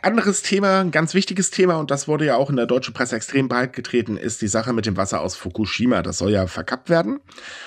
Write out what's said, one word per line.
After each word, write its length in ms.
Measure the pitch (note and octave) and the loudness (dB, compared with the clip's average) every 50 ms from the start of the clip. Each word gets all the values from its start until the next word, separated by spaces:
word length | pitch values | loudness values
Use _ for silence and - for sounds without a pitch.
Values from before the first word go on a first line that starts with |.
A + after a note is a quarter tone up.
anderes 400 | - G3 A3+ A3+ G3 G3+ F3+ - | 0 2 2 2 2 2 0 0
Thema, 400 | - - F#3 G3 G3+ G3 F#3+ F#3+ | 0 0 0 2 4 4 4 4
ein 100 | F#3+ E3+ | 2 2
ganz 220 | - D#3 E3 - - | 2 2 0 2 2
wichtiges 380 | G3 - - F#3 G3 F3+ - | 0 0 0 -2 -2 -2 -2
Thema, 260 | - - F#3 F3+ E3 | 2 2 4 4 4
und 120 | D#3+ D3+ C#3 | 0 0 -2
das 200 | C#3+ C3+ - D3+ | -2 -2 0 -2
wurde 160 | D3+ D3 D#3 | 0 2 2
ja 100 | C#3+ A#2 | 2 4
auch 140 | B2 C#3 C#3+ | 2 2 2
in 80 | C#3+ | 2
der 80 | B2 A#2 | 0 2
deutschen 280 | A#2+ B2 C3 - - A#2 | 2 2 0 0 -4 -4
Presse 220 | - B2+ - A#2+ | -4 -4 -2 -2
extrem 320 | A2 - - C#3 C3+ C3+ | -6 -6 0 0 0 2
breit 240 | B2 B2 B2 C3 C3 | 2 0 0 0 -2
getreten, 460 | - B2 A#2 - - A#2+ A2 A2+ G#2 | -4 -10 -8 0 0 0 0 0 -4
ist 240 | - - A2 - - | -4 -4 -6 -4 -2
die 80 | A2+ G2 | -4 0
Sache 240 | G2+ A2 A2 B2+ A#2+ | 0 0 0 0 -2
mit 120 | A2+ G#2 | 0 0
dem 120 | A2 F#2 | 0 0
Wasser 240 | F#2+ G2 - G#2+ D#2+ | 0 0 0 -2 -2
aus 160 | D#2 F#2 - | -2 -4 -6
Fukushima. 640 | - - F#2 - G#2+ G#2+ - - - A#2 B2 A2+ F2+ | -6 -10 -8 -4 -4 -4 -2 0 0 2 2 2 2
Das 160 | D#2+ F2 F2 | 0 -2 -4
soll 140 | - F2 G2+ | -2 0 2
ja 160 | G#2 G2 F#2 | 2 2 0
verkappt 420 | F2+ - F2+ E2+ - B2 - - - | 0 -4 -8 -6 -6 -8 -8 0 2
werden. 320 | E3+ E3 F3 G#3 C#4 C#4+ _ - - - - - - - - | 2 2 2 0 -4 -6 _ -16 -20 -20 -18 -18 -16 -16 -16